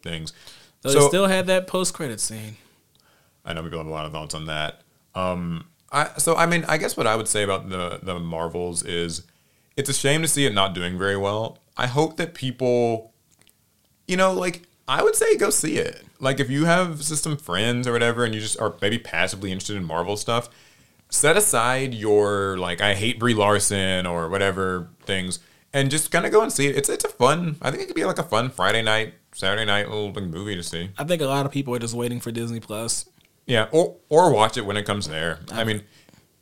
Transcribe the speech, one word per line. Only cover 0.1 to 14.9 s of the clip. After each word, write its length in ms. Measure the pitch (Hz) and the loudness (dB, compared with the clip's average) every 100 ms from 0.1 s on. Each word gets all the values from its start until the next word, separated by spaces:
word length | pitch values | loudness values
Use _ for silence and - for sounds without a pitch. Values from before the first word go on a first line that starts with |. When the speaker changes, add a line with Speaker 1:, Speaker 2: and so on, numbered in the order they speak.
| 82 78 - - - - _ | -10 -10 -16 -20 -20 -20 _
Speaker 2:
So 60 | 131 | 2
Speaker 1:
So 100 | 139 | 6
Speaker 2:
they 80 | 143 | 6
still 200 | 175 196 | 6 2
had 200 | 190 185 | 2 2
that 180 | 185 185 | 0 0
post-credit 540 | 185 180 - 151 107 | -2 -2 -4 -6 -6
scene. 380 | - 110 110 110 _ _ _ _ _ _ _ _ | -6 -8 -14 -16 _ _ _ _ _ _ _ _
Speaker 1:
I 100 | - | -10
know 100 | 82 | -8
people 160 | 82 82 | -8 -8
have 80 | 78 | -8
a 40 | |
lot 140 | 78 76 | -8 -8
of 60 | |
thoughts 240 | 78 76 78 | -8 -10 -10
on 100 | 78 | -6
that. 360 | 76 76 - _ _ _ - | -6 -6 -8 _ _ _ -4
Um, 500 | 92 87 87 82 - _ _ | -4 -2 -4 -8 -10 _ _
I, 200 | 139 151 - | -4 -2 -2
so, 160 | - 160 | 0 2
I 100 | 170 | 2
mean, 180 | 175 160 | 0 0
I 100 | 156 | -2
guess 180 | - - | -2 -2
what 120 | 117 | 0
I 80 | 113 | 0
would 120 | 107 | 0
say 140 | 107 | -2
about 280 | 101 95 95 | 0 -2 -4
the, 300 | 92 90 - | -6 -6 -8
the 160 | 92 90 | -8 -6
Marvels 640 | 85 82 82 85 87 85 | -6 -4 -4 -4 -4 -6
is 400 | - 85 85 82 - _ _ _ _ - | -4 -2 -2 -6 -12 _ _ _ _ -6
it's 140 | 139 | -2
a 40 | |
shame 280 | 135 139 156 | 0 2 2
to 60 | 160 | 2
see 180 | 147 139 | 2 2
it 80 | |
not 220 | 101 98 90 | 2 0 0
doing 200 | 87 90 | -6 -2
very 220 | 95 98 | -2 0
well. 400 | 98 107 113 - _ - | 0 -2 -4 -10 _ -6
I 120 | 123 | -2
hope 300 | 131 156 156 | 0 0 -2
that 180 | 170 - | -8 -6
people, 760 | 131 123 127 123 120 113 110 _ _ _ _ _ _ _ _ _ - | -8 -2 0 2 2 -2 -8 _ _ _ _ _ _ _ _ _ -4
you 80 | 180 | 2
know, 160 | 190 | 2
like, 360 | 185 180 - - _ | 2 -2 -6 -12 _
I 160 | - | -2